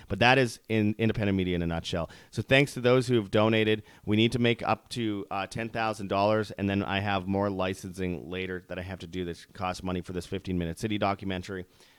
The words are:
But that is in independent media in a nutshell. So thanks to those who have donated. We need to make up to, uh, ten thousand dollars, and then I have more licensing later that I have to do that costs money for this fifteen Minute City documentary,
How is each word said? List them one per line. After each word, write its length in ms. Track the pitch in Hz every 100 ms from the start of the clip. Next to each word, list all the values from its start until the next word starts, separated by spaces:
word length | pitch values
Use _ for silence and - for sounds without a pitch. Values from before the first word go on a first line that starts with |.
| -
But 100 | 101
that 180 | 117 131
is 220 | 120 - -
in 280 | 110 104 107
independent 400 | 113 107 101 95
media 180 | 90 87
in 60 |
a 60 | 85
nutshell. 420 | 82 - 87 80 - -
So 100 | -
thanks 320 | - 135 143
to 80 | 131
those 260 | 120 127 120
who 80 | 120
have 160 | 98
donated. 520 | 107 107 110 107 107 - -
We 140 | - 107
need 160 | 117
to 60 | 123
make 220 | 120 117 -
up 220 | 107 _
to, 360 | 127 110 101 -
uh, 160 | 98 95
ten 220 | 117 113
thousand 380 | 113 110 107 98
dollars, 420 | 98 104 107 104
and 180 | - 98
then 140 | 98
I 160 | - 98
have 280 | 101 98 92
more 220 | 98 101
licensing 800 | 95 92 95 98 87 92 85 67
later 360 | 92 92 92 -
that 120 | 90
I 20 |
have 180 | 90 95
to 80 | 87
do 160 | 92 87
that 200 | 82 -
costs 300 | - 92 90
money 180 | 92 90
for 100 | -
this 140 | 90 -
fifteen 320 | 95 - 90
Minute 220 | 85 85
City 180 | 110 104
documentary, 680 | 101 98 98 92 - 95 - _ _